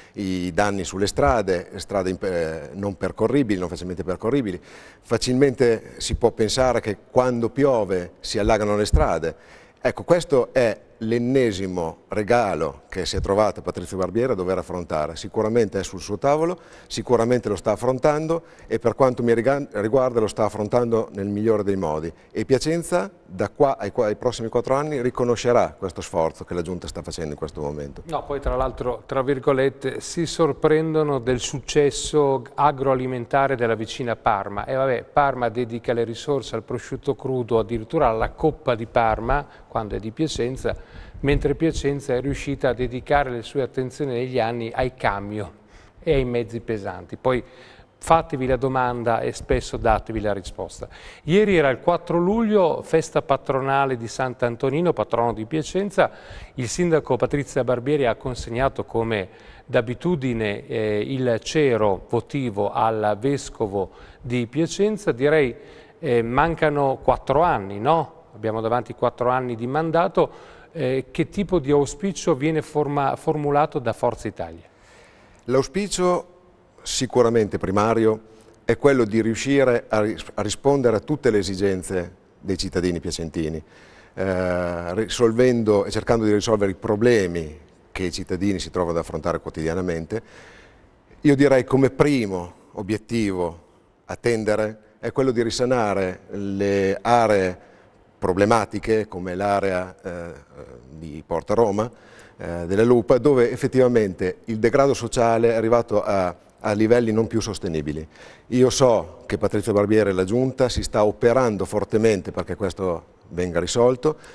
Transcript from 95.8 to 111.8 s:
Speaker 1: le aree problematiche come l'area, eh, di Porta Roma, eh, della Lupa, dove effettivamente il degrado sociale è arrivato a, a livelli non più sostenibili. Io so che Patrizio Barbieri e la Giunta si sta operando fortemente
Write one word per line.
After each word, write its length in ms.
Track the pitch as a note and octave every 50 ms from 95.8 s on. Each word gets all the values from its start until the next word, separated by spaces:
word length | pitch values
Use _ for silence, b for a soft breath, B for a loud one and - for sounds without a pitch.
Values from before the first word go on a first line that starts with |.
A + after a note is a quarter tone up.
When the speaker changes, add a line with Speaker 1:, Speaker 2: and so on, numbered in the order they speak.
| A2 G#2 G2 F#2+ F#2+ F#2 F2+ - - -
Speaker 1:
le 720 | G#2 G2+ G2+ G2+ G2 G2 G2+ G2+ G2 G2 G2 F#2+ G2 -
aree 560 | - A2+ A#2+ A#2+ A#2 G#2+ G#2+ G2+ F#2+ F#2 F#2 B B B B B B B B B _ _ _ _
problematiche 880 | - F#2 F2+ F#2 G2+ G#2 A#2 A2+ G2+ - - G#2 - - A2 A2 G#2 -
come 260 | - F#2 F2+ F#2 F2+
l'area, 600 | F#2 G2 G2+ G2+ G2 F#2+ G2 F#2 F2+ F#2 F#2 F#2 _ -
eh, 300 | G2 F2 F2 E2+ E2+ D#2+ C#2+ C#2+ _ C2 C#2 C#2 B1 B1+ A#1+ A#1+ C2
di 340 | C#2+ D#2+ D#2+ D#2+ D2 D#2+ D#2
Porta 280 | _ F2 E2 D#2 - G#2
Roma, 360 | A2 A#2 G#2 G2 G#2 A2 B2 B B B B B B B B B _
eh, 280 | G2 F2 E2+ F2 F2 E2+
della 160 | F#2+ G2+ A2+
Lupa, 340 | A#2+ B2 A#2+ A2 - C#3 B2
dove 320 | A2+ D3 C#3+ B2+ A#2 A#2+
effettivamente 880 | A#2 B2 - B2+ - B2+ B2+ B2 B2 A#2 G#2+ G2 F2+ - G2+ F2+ F2+ - -
il 140 | - A2+ A2
degrado 340 | G#2+ A#2 G#2 C3 C3+ C#3 B2+
sociale 580 | - A#2+ A2+ - B2+ A#2 A#2 A2+ A2+ A#2 A#2
è 40 | A#2
arrivato 480 | A2+ A2 A2+ A#2 A#2+ A#2 - - G#2 -
a, 320 | - G#2 G2 F#2 F2+ E2+ - _ _ _ _
a 120 | - G#2+ G#2+
livelli 400 | G#2 A2 A2 A#2+ A#2+ A#2+ A2 G#2+
non 140 | A2 A2+ G#2
più 120 | - A2
sostenibili. 680 | G2+ A#2 G2+ - - F#2+ D#2+ D#2 D2 D2+ D2 D#2 D#2 B B B B B B B B _
Io 220 | - B2+ B2+ B2
so 540 | - - C#3 B2+ A2+ G2 E2 - - - -
che 120 | - G#2+ F#2+
Patrizio 340 | - G2+ - G#2+ G2+ A2+
Barbieri 380 | G2+ G2+ G2+ G2+ G#2+ A2 G#2 G2
e 40 | F#2+
la 120 | F#2 F#2+
Giunta 420 | F#2 G#2+ B2 C3 C3 - - C3 A#2+
si 160 | - - -
sta 220 | - - A2+ G#2+
operando 580 | G#2+ G2+ - - A#2+ A#2 C3 C3 A#2 G#2+ F#2+ F#2+
fortemente 680 | F#2 - G#2